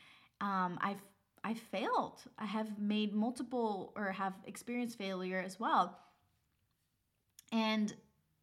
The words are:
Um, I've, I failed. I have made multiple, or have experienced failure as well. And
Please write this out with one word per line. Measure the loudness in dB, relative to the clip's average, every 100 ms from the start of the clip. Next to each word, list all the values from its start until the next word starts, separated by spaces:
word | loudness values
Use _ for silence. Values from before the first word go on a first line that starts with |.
| -20 -20 -18 -6
Um, | 0 2 2 2
I've, | -2 -2 -10 _ _ _
I | -4
failed. | -4 -4 -2 2 2 0 -4 -14 -6
I | -2
have | -2 -2 -2
made | 2 2 2
multiple, | 2 0 0 -2 0 0 0 -4 -4
or | -2
have | 0 -2 -4 -10
experienced | -10 -6 -2 -2 -4
failure | -4 -2 -2 -2
as | -2 -2
well. | 2 4 4 0 -20 _ _ _ _ _ _ _ _ _ _ _ _ -20 -2
And | 2 2 2 0 -4 -16 _ _ _